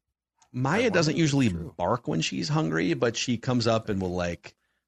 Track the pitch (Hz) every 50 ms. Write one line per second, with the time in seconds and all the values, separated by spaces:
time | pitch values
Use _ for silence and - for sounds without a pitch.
0 | _ _ _ _ _ _ _ _ _ _ - 127 131 135 170 220 262 233 175 175
1 | 165 156 - - 160 151 139 139 131 110 90 82 82 - - - 87 92 117 -
2 | - - 160 160 160 - 190 - 170 156 147 156 156 156 156 160 175 175 165 131
3 | 123 120 113 - - - 120 113 - - 123 123 110 117 113 110 - - 104 95
4 | 95 90 87 90 87 87 85 - - - - _ _ _ _ _ _